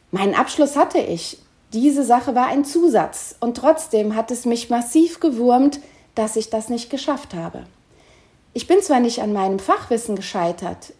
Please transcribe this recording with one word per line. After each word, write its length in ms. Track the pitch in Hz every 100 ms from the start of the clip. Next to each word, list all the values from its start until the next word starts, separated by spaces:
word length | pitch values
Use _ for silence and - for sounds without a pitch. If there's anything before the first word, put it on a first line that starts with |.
| _
Meinen 240 | 185 196
Abschluss 420 | - 262 - 277 277
hatte 220 | 339 -
ich. 400 | - 170 - - _ _ _
Diese 320 | 220 285 277
Sache 300 | 240 240 262
war 120 | 240 247
ein 180 | 277
Zusatz 720 | 285 339 339 220 - - - -
und 160 | 240 240
trotzdem 600 | 285 311 - 220 214 220
hat 140 | 226
es 140 | 247
mich 260 | 240 233 -
massiv 500 | 240 240 311 339 -
gewurmt, 600 | 330 233 247 247 277 - - _ _
dass 220 | - 220 220
ich 140 | 220
das 180 | 220 220
nicht 220 | 240 -
geschafft 440 | 269 294 277 -
habe. 300 | 175 165 62 - _ _ _ _ _ _ _ _
Ich 120 | 240 -
bin 140 | 370
zwar 200 | 392 262
nicht 200 | 240 233
an 140 | 208
meinem 240 | 208 190 196
Fachwissen 580 | - 403 - 226 226 196
gescheitert, 800 | 196 202 170 180 175 180 -